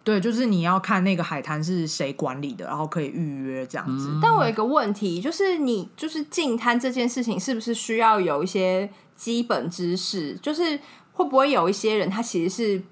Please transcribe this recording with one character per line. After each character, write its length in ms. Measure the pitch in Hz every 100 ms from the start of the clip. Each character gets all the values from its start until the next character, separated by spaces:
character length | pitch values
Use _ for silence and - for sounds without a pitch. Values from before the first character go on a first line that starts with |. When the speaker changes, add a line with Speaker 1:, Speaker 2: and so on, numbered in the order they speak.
Speaker 1:
对， 160 | - 214
就 100 | 202
是 160 | 226 254
你 160 | 190
要 160 | 170 185
看 240 | - 196
那 140 | 185 175
个 80 |
海 180 | 156 151
滩 200 | - 151
是 200 | 156 185
谁 280 | 156 - 139
管 280 | 139 147 131
理 120 | 143
的， 120 | 110 -
然 120 | 147
后 80 | 151
可 160 | 170
以 40 | 143
预 360 | - 156 139
约 240 | 131 131 127
这 100 | -
样 220 | - 131
子。 120 | 139
Speaker 2:
嗯。 80 | 151
Speaker 3:
但 100 | 453
我 120 | 440
有 40 | 240
一 40 |
个 120 | 220
问 300 | 226 294 214
题， 260 | 202 208 170
就 120 | 240
是 260 | 339 392 349
你， 300 | 269 220 175 -
就 120 | 311
是 140 | 311 294
净 260 | - 302 233
滩 220 | 240 240
这 100 | 262
件 200 | 254 240
事 120 | 247
情 200 | 233 190
是 120 | 226
不 80 | 233
是 140 | 233
需 220 | 226 - 226
要 240 | 226 208
有 240 | 175 143
一 20 | 185
些 420 | 196 185 185 196 - - -
基 260 | - 233
本 260 | 233 165 127
知 280 | 175 175 180
识？ 380 | - 190 147 -
就 140 | 285
是 240 | 302 339 285 - - -
会 100 | -
不 120 | 311 262
会 140 | 277
有 180 | 240 165
一 40 |
些 240 | 196 220 214
人 120 | 190
他 140 | 196
其 260 | 240 180 170
实 60 |
是 260 | 185 220 196 190